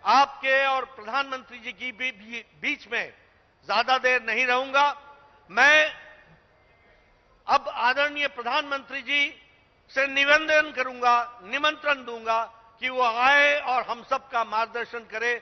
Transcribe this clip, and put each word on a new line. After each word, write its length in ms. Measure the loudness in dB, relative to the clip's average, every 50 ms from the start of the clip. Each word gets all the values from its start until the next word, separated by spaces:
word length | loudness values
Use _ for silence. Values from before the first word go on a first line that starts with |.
| 2
आपके 500 | 4 4 4 4 2 0 -6 -2 0 2 2 2
और 180 | 2 0 -2 -4 -8
प्रधानमंत्री 640 | -14 -16 -12 -6 -4 -4 -4 -4 -8 -12 -12 -16 -20 -14
जी 140 | -14 -14
की 180 | -14 -10 -12 -12
भी, 180 | -10 -8 -8 -8
भी, 260 | -8 -10 -18 -16 -16 -16 -16 _ _ _
बीच 240 | -6 -6 -6 -6 -8 -8
में 200 | -8 -8 -8 -8 -14 _ _ _ _ _ _ _ _ _ _ 0
ज्यादा 280 | 0 0 2 2 0 2
देर 240 | 4 2 2 2
नहीं 240 | 0 -2 -2 0 0
रहूंगा। 400 | 2 2 0 0 0 2 4 4 2 0 -4 -16 -20 -20 -20 _ _ _ _ _ -4
मैं 260 | 2 4 6 6 8 6 4 2 -4 -12 -20 -20 -20 -20 _ _ -20 _ _ _ _ _ _ _ _ _ _ _ _ _ _ _ _ _ _ _ _ _ _
अब 220 | 0 0 0 0 -2 -6 -2
आदरणीय 460 | 0 0 2 2 0 -2 0 -4 -4 -4
प्रधानमंत्री 720 | -6 -6 -6 -2 -2 -2 -2 -4 -8 -8 -8 -10 -12 -12
जी 180 | -4 -2 0 0 0 -2 -4 -14 _ _ _ _ _ _ _ _ _ _
से 160 | -4 -2 -2 -2
निवेदन 640 | 0 0 4 4 4 4 4 2 2 2 2 0
करूंगा, 420 | -4 -6 -6 -6 -4 0 2 2 2 2 0 -4 -12 -18 -12
निमंत्रण 600 | -8 -6 -2 -2 -2 -2 -2 -2 -2 -2 -2 -4
दूंगा 360 | -12 -14 -10 -4 -2 -2 -2 -2 -6 -12 -20 _ -20 _ _
कि 60 | -8 -6
वो 160 | -2 0 0
आए 420 | 0 0 2 4 4 6 6 4 4 2 0
और 200 | -2 -2 -2 -2 -2
हम 180 | -4 -8 -10 -6 -6
सबका 320 | -6 -6 -6 -6 -4 -4 -4
मार्गदर्शन 600 | -2 -2 -4 -4 -4 -6 -10 -10 -8 -12 -14 -14 -10
करें। 220 | -8 -4 -4 -4 -4 -4